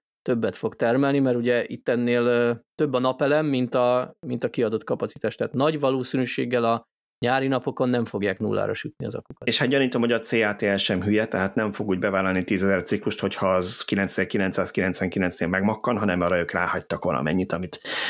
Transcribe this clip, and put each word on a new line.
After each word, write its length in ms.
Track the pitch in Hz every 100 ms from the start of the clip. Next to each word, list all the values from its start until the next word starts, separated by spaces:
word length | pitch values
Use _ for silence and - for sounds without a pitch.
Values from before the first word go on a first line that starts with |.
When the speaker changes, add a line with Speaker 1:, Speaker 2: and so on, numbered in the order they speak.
| _ _
Speaker 1:
többet 340 | - 120 113 -
fog 200 | 110 -
termelni, 440 | 120 127 139 139
mert 180 | 135 123
ugye 260 | 120 120 -
itt 220 | 117 -
ennél, 340 | 120 120 120
ö, 280 | 120 120 120 113 - -
több 180 | 151
a 60 | 127
napelem, 460 | 127 131 139 147 156
mint 300 | 131 123 131
a, 380 | 123 123 127 - -
mint 160 | 120
a 60 | 117
kiadott 340 | - 113 110
kapacitás. 520 | - - 110 - 110 -
Tehát 180 | 117
nagy 260 | 123 147 156
valószínűséggel 840 | 139 131 123 131 120 - 123 123
a 260 | 117 117 - _ _ _ 120
nyári 220 | 131 135
napokon 420 | 127 131 - 127
nem 160 | 120 113
fogják 340 | 104 101 95
nullára 340 | 107 101 101
sütni 320 | 101 - - 113
az 100 | 117
akukat. 320 | - - 123
Speaker 2:
És 100 | -
hát 100 | 123
gyanítom, 320 | 139 131 123
hogy 100 | 120
a 80 | 117
C 120 | 113
A 240 | 117 104 101
T 60 |
L 140 | 107 98
sem 280 | - 92
hülye, 220 | 101 107 110
tehát 300 | 101 95 117
nem 160 | 110
fog 160 | 101 107
úgy 120 | 92
bevállalni 440 | 104 95 95 92
tízezer 400 | 90 98 98 95
ciklust, 360 | - 98 - -
hogyha 340 | 98 - 95
az 280 | 92 92 - -
kilencezer 420 | 98 95 - 95
kilencszázkilencvenkilencnél 1200 | 107 92 92 87 - 92 90 95 101 90 - 85
megmakkan, 480 | 95 101 107 - 113
hanem 240 | 104 90
arra 160 | 87 90
ők 140 | 82
ráhagytak 520 | 92 90 87 - 85
valamennyit, 480 | 92 67 76 87 95
amit 300 | 85 90 - - - -